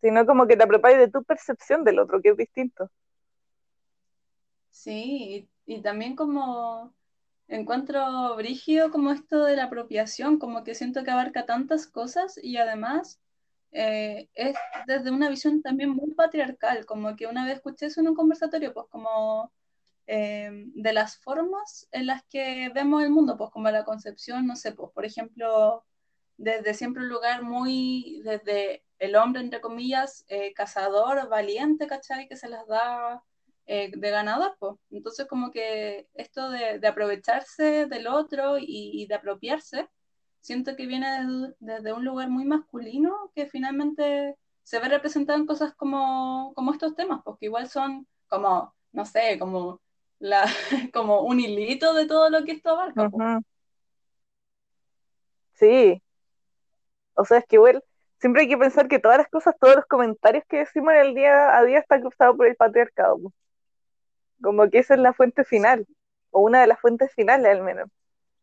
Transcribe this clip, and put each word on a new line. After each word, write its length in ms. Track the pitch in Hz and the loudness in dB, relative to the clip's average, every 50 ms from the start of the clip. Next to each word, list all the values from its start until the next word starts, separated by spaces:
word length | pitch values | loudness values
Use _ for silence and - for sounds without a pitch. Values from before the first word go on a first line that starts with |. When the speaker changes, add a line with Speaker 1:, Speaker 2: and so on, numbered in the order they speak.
| - | 2
Speaker 1:
sino 240 | 220 220 226 233 | 2 4 4 4
como 200 | 226 285 254 247 | 6 6 4 6
que 100 | 214 240 208 | 6 6 6
te 60 | 220 | 6
apropiáis 340 | 208 202 214 - 247 262 269 | 6 6 6 8 8 8 8
de 100 | 247 220 | 6 4
tu 160 | 202 277 262 | 4 -6 -4
percepción 600 | _ 311 - - - 247 _ - - 269 320 320 | _ -4 -4 -4 -10 -10 _ -4 -2 -2 2 2
del 160 | 220 - - | 2 2 2
otro, 200 | 202 180 - 190 | 0 0 0 2
que 100 | - 208 | 2 2
es 60 | 208 | 2
distinto. 540 | 202 226 _ _ - 262 247 _ _ 185 190 _ _ _ _ _ _ _ _ _ _ _ _ _ _ _ _ _ _ _ _ _ _ _ _ _ _ _ _ _ _ _ _ _ _ _ _ | 2 -2 _ _ -8 -8 -8 _ _ -12 -12 _ _ _ _ _ _ _ _ _ _ _ _ _ _ _ _ _ _ _ _ _ _ _ _ _ _ _ _ _ _ _ _ _ _ _ _
Speaker 2:
Sí, 800 | _ _ - 220 214 214 226 254 277 277 233 196 196 202 196 _ _ _ _ | _ _ -16 -14 -12 -10 -10 -8 -10 -10 -10 -12 -14 -14 -16 _ _ _ _
y, 80 | - 226 | -16 -16
y 60 | 214 185 | -8 -8
también 340 | 208 202 214 220 247 262 | -8 -8 -8 -10 -10 -8
como 800 | 269 311 294 285 285 269 254 247 233 233 233 226 226 233 247 _ _ _ _ _ _ _ _ _ _ _ _ | -6 -6 -4 -4 -4 -6 -6 -8 -8 -8 -10 -10 -12 -16 -20 _ _ _ _ _ _ _ _ _ _ _ _
encuentro 880 | - 220 214 208 233 254 277 269 277 277 269 262 262 254 254 247 233 | -12 -12 -8 -6 -6 -6 -6 -6 -6 -4 -4 -4 -4 -4 -6 -6 -6
brígido 540 | 220 214 233 262 262 - - 311 320 320 320 | -8 -8 -10 -10 -12 -4 -2 0 0 0 0
como 200 | 311 311 285 277 285 | 0 -2 -2 -2 -4
esto 320 | 294 - _ 320 302 294 | -6 -6 _ -2 0 0
de 120 | 294 285 | 0 0
la 80 | 269 262 | -2 -4
apropiación, 760 | 247 247 240 233 220 220 214 220 214 - - 247 285 302 302 | -6 -8 -12 -12 -8 -6 -6 -6 -6 -6 -8 -2 0 0 0
como 260 | - 240 233 226 226 | -2 -6 -10 -12 -12
que 100 | - 233 | -12 -12
siento 300 | - 254 247 254 269 262 | -10 -10 -8 -8 -8 -6
que 60 | 262 | -4
abarca 360 | 254 254 254 254 - 247 240 | -4 -4 -4 -4 -6 -10 -6
tantas 400 | - 233 247 269 277 320 311 311 _ | -6 -6 -6 -4 -4 -4 -6 -6 _
cosas 500 | _ - 226 254 247 349 370 381 370 - - | _ -12 -12 -8 -6 -6 -6 -6 -8 -16 -14
y 140 | 247 247 240 | -10 -4 -4
además, 640 | 233 226 220 214 214 233 277 320 381 - - _ _ _ _ _ _ _ _ _ _ _ _ | -4 -4 -4 -8 -8 -6 -6 -6 -8 -8 -18 _ _ _ _ _ _ _ _ _ _ _ _
eh, 560 | - 220 220 214 214 214 214 208 208 - _ _ | -6 -4 -4 -4 -4 -8 -8 -10 -14 -16 _ _
es 220 | - 240 269 277 - - - - - - | -8 -8 -6 -6 -8 -10 -12 -14 -16 -8
desde 240 | 254 262 277 254 262 | -6 -6 -4 -4 -4
una 180 | 262 277 294 294 | -2 -2 -2 -2
visión 340 | 269 262 - 302 294 302 - | -4 -2 -2 -2 -2 -2 -2
también 280 | 269 262 269 277 285 | -2 -6 -4 -4 -4
muy 240 | 269 262 285 302 311 | -4 -4 -6 -8 -2
patriarcal, 720 | 320 330 330 320 311 277 254 262 _ - 226 247 226 214 | 0 0 0 0 -4 -6 -6 -6 _ -4 -4 -4 -4 -8
como 300 | - 220 214 208 214 214 | -12 -12 -10 -8 -10 -10
que 100 | 214 226 | -10 -12
una 180 | 226 233 247 254 | -10 -8 -8 -6
vez 100 | 262 277 | -6 -8
escuché 300 | 269 _ 285 277 _ 302 | -10 _ -16 -14 _ -12
eso 140 | 302 302 - | -10 -4 -2
en 80 | 320 330 | 0 0
un 60 | 320 | 0
conversatorio, 580 | 311 320 311 320 330 330 311 311 320 302 254 - | 2 2 0 2 0 -4 -6 -6 -6 -8 -8 -10
pues 120 | 220 226 _ | -12 -18 _
como, 640 | _ 226 220 226 220 220 220 220 220 214 226 247 _ _ _ _ _ _ _ _ _ _ _ | _ -12 -8 -6 -4 -4 -2 -2 -4 -6 -8 -10 _ _ _ _ _ _ _ _ _ _ _
eh, 440 | - 220 214 208 208 208 208 208 208 208 208 208 247 - | -8 -6 -6 -6 -6 -8 -12 -12 -14 -16 -18 -20 -20 -16
de 180 | - 214 220 220 | -6 -4 -2 0
las 260 | 214 214 214 - _ | 0 -2 -2 -6 _
formas 680 | _ 262 269 311 330 359 381 403 415 415 - - - _ - | _ -8 -6 -6 -4 -6 -6 -10 -12 -16 -20 -20 -20 _ -10
en 140 | 254 254 | -8 -6
las 180 | 254 262 262 _ | -6 -8 -8 _
que 460 | _ _ 269 269 262 254 254 254 254 240 | _ _ -10 -8 -8 -8 -10 -10 -8 -6
vemos 280 | 269 277 285 294 302 302 | -4 -2 0 0 0 2
el 60 | 294 | 2
mundo, 260 | 294 320 302 254 233 | 2 2 2 2 -2
pues 140 | - 208 220 | -6 -10 -12
como 200 | _ 226 214 220 | _ -6 -4 -2
la 140 | 214 214 214 | -2 -2 -4
concepción, 600 | 214 220 214 208 214 202 _ - - 240 247 262 | -6 -10 -12 -12 -18 -18 _ -16 -12 -8 -6 -6
no 100 | 247 247 | -6 -6
sé, 160 | 247 - 220 214 | -8 -12 -12 -12
pues 180 | - - - _ | -12 -18 -16 _
por 120 | - 202 | -12 -12
ejemplo, 800 | 220 214 226 226 226 226 233 233 226 220 220 214 214 233 226 _ _ _ _ _ _ _ _ _ _ _ | -10 -10 -12 -14 -14 _ -8 -6 -2 0 2 2 2 0 -4 _ _ _ _ _ _ _ _ _ _ _
desde 380 | _ 208 220 226 220 214 214 214 | _ -6 -6 -6 -4 -4 -6 -8
siempre 280 | 214 - 240 247 262 254 | -6 -8 -10 -10 -8 -10
un 60 | 247 | -8
lugar 320 | 240 233 233 240 240 247 240 | -8 -6 -4 -4 -4 -4 -8
muy, 800 | 233 240 247 254 254 262 262 254 254 254 254 247 - - - 214 | -10 -8 -6 -6 -4 -4 -4 -4 -4 -6 -8 -10 -12 -16 -14 -10
desde 600 | 220 214 208 208 202 208 202 202 196 - - _ _ _ _ | -8 -8 -8 _ -6 -4 -4 -4 -6 -8 -12 _ _ _ _
el 180 | 185 196 202 | -8 2 2
hombre, 260 | 214 226 240 254 262 247 | 2 2 2 -2 -6 -8
entre 180 | 240 240 226 | -10 -12 -12
comillas, 640 | - 233 233 233 247 254 262 262 269 277 269 - _ _ | -12 -12 -12 -10 -8 -4 -4 -4 -4 -6 -10 -18 _ _
eh, 240 | 196 202 202 196 196 | -10 -10 -10 -10 -10
cazador, 720 | - 202 202 - 202 190 202 196 208 220 254 269 277 254 226 | -10 -12 -10 -8 -6 -6 -2 0 0 0 0 -2 -4 -4 -4
valiente, 580 | 220 214 208 202 202 226 285 302 311 302 294 | -4 -4 -4 -4 -6 -4 -2 -2 -2 -2 -4
¿cachai? 420 | 294 277 277 - - 269 262 269 _ | -10 -10 -12 -12 -12 -12 -12 -12 _
Que 80 | 262 | -20
se 120 | 262 - 240 | -20 -18 -18
las 180 | 233 220 220 | -18 -18 -12
da, 560 | 220 220 220 233 240 240 240 240 240 240 247 _ _ _ _ _ _ _ _ _ | -6 -4 -4 -4 -4 -6 -8 -8 -10 -10 -12 _ _ _ _ _ _ _ _ _
eh, 240 | - 202 202 202 190 196 | -8 -8 -8 -8 -8 -12
de 140 | 196 196 208 | -8 -6 -4
ganador, 460 | 208 208 208 214 214 262 359 392 392 _ | -4 -4 -4 -4 -4 -4 -4 -6 -6 _
pues. 180 | - 196 208 _ _ _ | -12 -12 -12 _ _ _
Entonces, 360 | - 208 - 226 226 - 277 | -20 -16 -16 -16 -14 -14 -14
como 240 | 277 - 254 247 240 | -10 -8 -8 -8 -8
que 580 | - 233 220 220 220 214 214 208 202 202 - _ _ | -8 -10 -8 -8 -8 -8 -8 -10 -10 -12 -16 _ _
esto 360 | - 233 _ _ 277 262 262 | -20 -20 _ _ -12 -10 -10
de, 280 | 254 247 240 220 214 208 | -8 -8 -6 -8 -8 -4
de 100 | 202 214 | -4 -4
aprovecharse 960 | 202 208 214 208 202 196 _ - 233 262 269 - - - 311 302 302 302 302 | -2 -2 -4 -6 -6 -6 _ -4 -4 -4 -4 -12 -6 -2 -2 0 0 0 -2
del 200 | 285 - 233 233 | -4 -6 -10 -8
otro 520 | 233 254 294 311 302 - 277 269 277 285 277 | -4 -4 -4 -4 -4 -6 -6 -4 -4 -4 -4
y, 60 | 262 262 208 214 208 208 208 208 208 | -6 -8 -14 -14 -14 -12 -12 -12 -10
y 40 | |
de 80 | 196 208 | -8 -10
apropiarse, 760 | 202 - 202 196 196 - 233 277 311 - - - 254 - _ _ _ _ _ _ _ _ _ _ _ | -8 -8 -10 -12 -10 -8 -8 -8 -8 -8 -12 -10 -10 -10 _ _ _ _ _ _ _ _ _ _ _
siento 360 | _ - 240 247 254 277 269 | _ -10 -8 -8 -8 -8 -10
que 100 | 269 262 | -12 -12
viene 220 | 254 254 262 262 269 269 262 262 | -10 -8 -6 -6 -6 -6 -6 -6
desde, 280 | 262 254 254 254 269 - _ | -8 -8 -8 -10 -12 -14 _
desde 320 | 233 220 220 220 220 214 220 | -16 -14 -14 -10 -10 -10 -8
un 120 | 233 247 | -8 -8
lugar 240 | 262 262 254 262 254 | -8 -8 -8 -8 -6
muy 140 | 254 254 269 | -6 -4 -2
masculino, 840 | 277 302 311 311 _ - 240 233 220 226 277 302 349 381 415 403 381 _ | -2 -2 -4 -4 _ -16 -14 -14 -10 -4 -2 -2 -2 -2 -6 -12 -14 _
que 120 | 302 285 | -10 -10
finalmente 880 | 285 _ 269 254 269 277 277 294 294 302 302 294 294 285 285 285 285 285 _ _ _ _ _ _ | -10 _ -8 -8 -6 -6 -4 -4 -6 -4 -4 -4 -4 -2 -4 -6 -8 -10 _ _ _ _ _ _
se 160 | - - 233 | -8 -8 -6
ve 80 | 240 269 | -2 -2
representado 500 | 285 285 - 311 302 294 285 285 294 302 | -2 -2 -2 -4 -4 -4 -4 -2 -2 -2
en 80 | 302 | -2
cosas 280 | 302 311 302 311 302 - | -4 -4 -4 -6 -8 -8
como, 800 | _ 294 269 277 277 269 262 262 262 262 262 262 262 262 269 269 | _ -8 -6 -4 -4 -4 -4 -4 -4 -6 -6 -6 -8 -10 -10 -10
como 180 | - 254 262 302 | -6 -4 -4 -4
estos 220 | 302 320 320 311 | -4 -6 -8 -6
temas, 240 | - 349 381 302 - _ | -6 -6 -6 -6 -10 _
pues, 120 | 214 214 _ | -16 -16 _
que 80 | - | -10
igual 220 | 214 220 233 254 247 | -8 -8 -8 -8 -8
son 380 | - 277 269 277 269 269 269 _ _ _ _ _ | -8 -6 -6 -6 -8 -12 -16 _ _ _ _ _
como, 460 | - 190 202 196 185 175 - - _ _ _ _ _ | -6 -2 0 0 0 0 -2 -6 _ _ _ _ _
no 120 | - 208 | -10 -10
sé, 340 | 208 _ 220 233 226 202 175 | -4 _ -2 0 0 -2 -4
como 420 | - 185 190 185 175 180 185 - _ _ _ _ _ _ _ _ | -6 -6 -6 -6 -6 -8 -10 -14 _ _ _ _ _ _ _ _
la, 260 | - 196 202 196 196 | -4 0 2 2 2
<laughs> 480 | 220 - - - - 277 262 233 254 - | 2 -2 -6 -6 -6 -6 -6 -6 -6 -6
como 280 | 240 220 208 208 202 190 | -4 0 2 2 2 2
un 180 | 240 247 247 | 2 0 0
hilito 540 | 240 214 208 202 214 220 262 262 320 320 330 | 0 0 -4 -4 -4 -4 -4 0 0 2 2
de 120 | 320 311 | 2 0
todo 240 | 311 311 311 320 320 | 2 4 4 4 4
lo 140 | 311 320 294 | 4 2 -2
que 80 | 320 330 | -2 -10
esto 180 | 311 _ 339 | -6 _ -2
abarca, 380 | 320 330 370 370 - 214 214 208 | -2 -2 -2 -6 -2 -2 -2 -2
pues. 140 | 202 226 220 | -2 -4 -4
Speaker 1:
Ujú. 180 | 226 233 226 226 _ _ _ _ _ _ _ _ _ _ _ _ _ _ _ _ _ _ _ _ _ _ _ _ _ _ _ _ _ _ _ _ _ _ _ _ _ _ _ _ _ _ | -2 -2 -4 -6 _ _ _ _ _ _ _ _ _ _ _ _ _ _ _ _ _ _ _ _ _ _ _ _ _ _ _ _ _ _ _ _ _ _ _ _ _ _ _ _ _ _
Sí. 480 | _ 214 214 240 156 247 196 175 185 _ _ _ _ _ _ _ _ _ _ _ _ _ _ _ _ _ _ _ _ _ _ _ | _ 6 6 8 8 6 6 6 4 _ _ _ _ _ _ _ _ _ _ _ _ _ _ _ _ _ _ _ _ _ _ _
O 100 | - 202 | -2 2
sea, 140 | - 233 240 | 4 4 4
es 80 | 240 | 4
que 80 | _ - | _ 8
igual 280 | 220 220 247 254 269 - _ _ _ _ _ _ _ | 10 10 10 8 6 0 _ _ _ _ _ _ _
siempre 220 | - 247 247 269 311 | 0 2 4 4 4
hay 60 | 240 | 4
que 100 | 285 254 | 4 4
pensar 300 | 262 269 254 294 277 254 | 4 4 4 4 2 4
que 100 | 277 262 | 2 4
todas 200 | - 220 240 269 | 6 6 6 6
las 100 | 294 - | 6 2
cosas, 260 | - 320 - 349 320 _ | -2 0 2 2 2 _
todos 160 | - 262 269 | 8 8 8
los 100 | 277 277 | 8 6
comentarios 580 | _ - 254 247 226 220 - - - - 302 - _ | _ 0 0 2 0 -2 4 4 4 4 4 -2 _
que 100 | - 294 | -4 -4
decimos 340 | 302 - _ 311 277 311 320 | -4 -2 _ -2 2 6 8
en 60 | 302 | 8
el 140 | 277 277 254 | 8 6 4
día 420 | 269 269 285 285 285 285 285 - | 4 4 6 8 8 8 8 8
a 80 | 240 240 | 6 6
día 140 | 247 262 302 | 6 6 4
está 220 | 302 _ 285 277 | 4 _ 2 2
cruzado 360 | 240 254 - _ 277 247 247 | 2 -2 2 _ 6 6 6
por 100 | 277 247 233 | 6 4 4
el 80 | 247 | 6
patriarcado, 600 | _ 233 226 208 233 240 233 _ - 190 190 180 170 | _ 4 4 6 4 2 2 _ 2 2 2 2 2
po. 120 | 175 190 _ _ _ _ _ _ _ _ _ _ _ _ _ _ _ _ _ _ _ _ _ _ 247 | -2 -14 _ _ _ _ _ _ _ _ _ _ _ _ _ _ _ _ _ _ _ _ _ _ -2
Como 260 | 196 208 208 214 208 | 0 4 4 4 6
que 120 | 180 233 | 6 4
esa 140 | 254 - 277 | 6 6 4
es 60 | 262 | 6
la 140 | 254 247 247 | 6 4 6
fuente 300 | - 254 240 - - 269 | 6 4 4 4 0 0
final, 420 | - - 214 202 226 262 226 208 _ _ _ _ _ _ _ _ _ | 2 2 2 4 4 4 2 0 _ _ _ _ _ _ _ _ _
o 100 | - 190 | 2 4
una 200 | 202 220 233 254 | 4 6 8 8
de 60 | 254 | 8
las 140 | 233 226 - | 8 6 6
fuentes 300 | - 233 233 233 262 269 _ | 4 2 4 4 0 -2 _
finales 360 | - 220 196 247 269 254 208 | 0 2 4 4 4 6 4
al 120 | 202 190 185 | 4 4 0
menos. 260 | 185 180 185 180 202 _ _ _ _ _ _ _ _ _ _ | -6 -6 -6 -10 -12 _ _ _ _ _ _ _ _ _ _